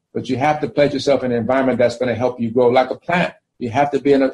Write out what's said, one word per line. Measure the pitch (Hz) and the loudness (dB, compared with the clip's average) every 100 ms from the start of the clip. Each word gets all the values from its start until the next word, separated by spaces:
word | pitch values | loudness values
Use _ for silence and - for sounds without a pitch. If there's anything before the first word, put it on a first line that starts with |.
| _ | _
but | - - | -10 -6
you | 123 | -2
have | 147 151 | 0 -2
to | 143 | -2
place | - 143 | 0 0
yourself | 139 143 131 | 0 0 0
in | 127 | 0
an | 120 | -2
environment | 113 131 131 120 | 0 0 0 2
that's | 120 - | 0 0
gonna | 127 110 | -4 -2
help | 123 123 | -4 -2
you | 113 | -2
grow | 117 120 | 2 4
like | 127 127 | 4 0
a | 131 | -4
plant. | - 175 160 - _ _ | -4 -2 -2 -6 _ _
You | 120 | -4
have | 123 143 | 0 0
to | 139 | 0
be | 139 | 2
in | 135 | 2
a, | 135 | 2